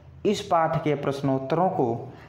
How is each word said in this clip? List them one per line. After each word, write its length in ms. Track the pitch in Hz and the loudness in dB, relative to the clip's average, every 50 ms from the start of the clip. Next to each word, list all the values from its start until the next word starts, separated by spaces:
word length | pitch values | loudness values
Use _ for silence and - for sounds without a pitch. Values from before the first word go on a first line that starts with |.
| - - - - - | -20 -20 -10 -4 0
इस 160 | 190 214 - | 0 0 0
पाठ 420 | - - 180 165 160 160 160 156 - | 0 0 2 2 2 2 2 0 0
के 120 | 151 147 | 0 0
प्रश्नोत्तरों 720 | 139 - 147 139 - - 139 135 135 135 - 160 160 185 190 | 0 0 -2 -2 0 0 0 0 0 0 0 0 2 2 2
को 440 | 180 - 143 117 117 117 - - - - - | 2 2 0 0 0 -2 -6 -10 -16 -18 -20